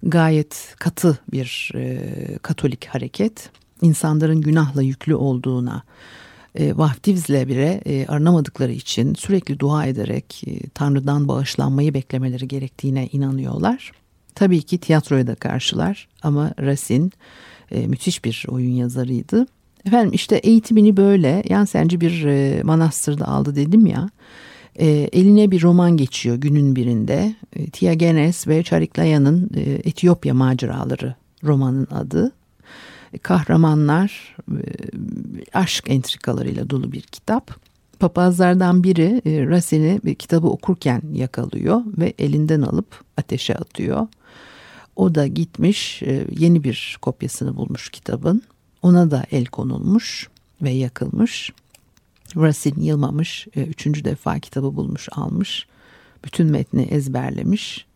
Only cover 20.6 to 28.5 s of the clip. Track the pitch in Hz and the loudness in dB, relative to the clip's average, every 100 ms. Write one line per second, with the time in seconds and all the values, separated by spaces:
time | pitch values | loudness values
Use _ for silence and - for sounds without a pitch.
20.6 | 220 220 208 196 196 202 151 170 214 190 | 6 6 6 6 6 6 4 2 0 0
21.6 | 202 175 156 175 170 170 151 139 139 143 | 2 2 2 2 0 0 0 2 2 0
22.6 | - 160 165 - - 147 147 135 139 143 | 2 4 2 0 -4 -2 -2 0 0 0
23.6 | 147 202 208 - 180 _ - - - - | 4 6 6 2 -6 _ -20 -20 -20 -20
24.6 | - - 160 151 143 - 190 208 208 185 | -20 0 2 2 2 4 8 8 8 6
25.6 | 170 175 175 165 131 - 120 120 147 147 | 6 6 6 4 2 -2 -2 -2 2 2
26.6 | 139 131 120 117 110 143 202 220 - - | 4 2 0 0 0 0 0 -4 -12 -10
27.6 | 160 - 180 165 170 160 151 175 - | -10 -2 0 4 4 4 2 0 0